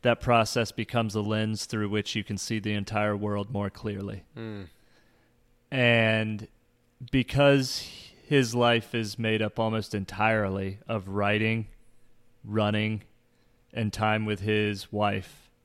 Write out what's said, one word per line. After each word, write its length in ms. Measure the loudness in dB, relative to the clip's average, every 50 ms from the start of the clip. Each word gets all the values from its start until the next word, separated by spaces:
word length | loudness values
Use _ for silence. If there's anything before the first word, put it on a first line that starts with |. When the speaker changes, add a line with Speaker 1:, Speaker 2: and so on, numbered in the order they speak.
Speaker 1:
that 180 | 4 2 2 2
process 500 | 2 4 4 4 4 4 0 -2 -2 -2
becomes 420 | -4 -8 -8 -2 0 0 0 0 -2
a 80 | -2
lens 440 | 0 0 0 0 0 -2 -2 -6 -6
through 240 | -6 -4 -2 -2 0
which 260 | 0 -2 -2 -2 -4
you 80 | -6 -4
can 160 | -4 -6 -6
see 180 | -4 -4 -4
the 160 | -2 -2 -2 -2
entire 420 | -2 -4 -2 -2 0 0 0 0
world 360 | -2 -2 -2 -2 -4 -4 -4
more 180 | -4 -4 -4 -4
clearly. 540 | -6 -8 -8 -8 -6 -6 -8 -8 -10 -10 -14 _ _
Speaker 2:
Mm. 300 | -12 -12 -10 -10 -12 -14 -16 _ _ _ _ _ _ _ _ _ _ _ _ _ _ _ _ _ _ _ _
Speaker 1:
And 760 | -2 2 4 4 6 6 4 4 2 2 0 -2 -6 -8 -10 -14 _ _ _ _ _ _ _ _ _ _ -8 -2
because 760 | 0 0 0 2 2 4 6 6 6 4 2 0 -6 -8 -8 -10 -16 -18 -20 -20 -20 -20 -4
his 280 | 2 4 4 4 4 2
life 400 | 2 4 4 4 4 0 -2 -4
is 240 | -4 -4 -4 -4 -2
made 240 | 0 0 2 2 0
up 160 | -2 0 -2
almost 340 | 0 0 0 -2 -4 -2 -4
entirely 840 | -4 -4 -6 -2 0 2 2 4 2 2 0 -2 -2 -4 -6 -8 -10 -8
of 200 | -6 -6 -6 -6 -4
writing, 580 | -2 0 2 2 2 2 2 0 0 -2 -4 -8 -12 -20 -20 -20 -20 -20 -20 -20 -20 -20 -20 -20 _ _ -12
running, 600 | -4 0 0 2 2 0 0 -2 -2 -4 -6 -8 -14 _ _ _ _ _ _ _ _ _ _ _ _
and 220 | -4 -2 -2 -2 0
time 320 | 0 2 2 2 2 0
with 140 | -2 -2 -2
his 520 | 0 0 2 2 2 0 -2 -4 -8 -6
wife 580 | -2 0 0 2 0 -2 -6 -10 -20 -20 -20 _ _ _